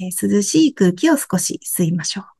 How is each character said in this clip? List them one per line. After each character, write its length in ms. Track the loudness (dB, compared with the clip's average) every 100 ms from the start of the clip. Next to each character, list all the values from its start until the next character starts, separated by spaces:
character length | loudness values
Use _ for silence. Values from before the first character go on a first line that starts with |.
え 80 | -12
ー、 260 | -6 0
涼 80 | 0
し 260 | 2 2 2
い 60 |
空 180 | 4 2
気 180 | 2 2
を 60 | 2
少 220 | 0 -4
し 200 | -4 -8
吸 200 | -8 -2
い 80 | -2
ま 120 | -2
し 140 | -4 -8
ょ 20 |
う。 40 | -12